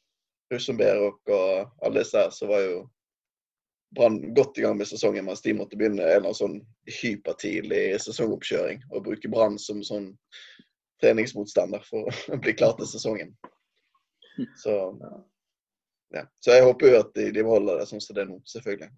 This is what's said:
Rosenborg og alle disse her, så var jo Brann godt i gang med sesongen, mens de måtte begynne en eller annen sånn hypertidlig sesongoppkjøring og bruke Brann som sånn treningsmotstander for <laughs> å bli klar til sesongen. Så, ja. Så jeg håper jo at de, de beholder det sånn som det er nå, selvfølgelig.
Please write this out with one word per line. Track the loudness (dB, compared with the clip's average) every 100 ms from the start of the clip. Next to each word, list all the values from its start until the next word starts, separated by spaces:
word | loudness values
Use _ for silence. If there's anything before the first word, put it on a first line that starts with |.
| _ _ _ _ _
Rosenborg | -8 -6 0 2 2 -2 -4 -2
og | 0 0 -2 -6 _
alle | -2 -2
disse | 0 0
her, | 0
så | -2 -2
var | 0
jo | 0 -4 -10 _ _ _ _ _ _ _ _ _ _
Brann | 2 2 2 2
godt | 2 2 0
i | -2
gang | 0
med | -4
sesongen, | 0 0 0 -4
mens | -6 -4
de |
måtte | -4 -6 -2
begynne | -2 2
en | 4
eller | 4 2
annen | -2
sånn | -4 -6 -14 _ -18
hypertidlig | -8 -6 -6 -8 -8 -6 -6 -2 -2 0 -2
sesongoppkjøring | -6 -4 -4 -4 -4 -4 -4 -6 -12
og | -10 -8
bruke | -8 -4
Brann | 2 2 0
som | -8 -10 -8
sånn | -10 -10 -18 _ -20 -20 -20 _ _ _ _
treningsmotstander | 4 4 -2 -6 -4 -2 -2 -6 -10
for | -8 -8 -10
<laughs> | -10
å | -4
bli | -4 2
klar | 2 2
til | -8
sesongen. | -8 -6 -6 -10 -18 -20 _ _ _ _ _ _ _ _ -12 -12 -8
Så, | -4 -2 -4 -8 -18 -20 _ _ _ _ _ _ _ _ _
ja. | -14 -14 _
Så | 6 8
jeg | 8
håper | 8 8
jo | 8
at | 4
de, | -2 -2 -2
de | 2
beholder | 2 2 -2
det | -6
sånn | -12
som | -10 -8
det | -8
er |
nå, | -12 -18
selvfølgelig. | -12 -10 -10 -12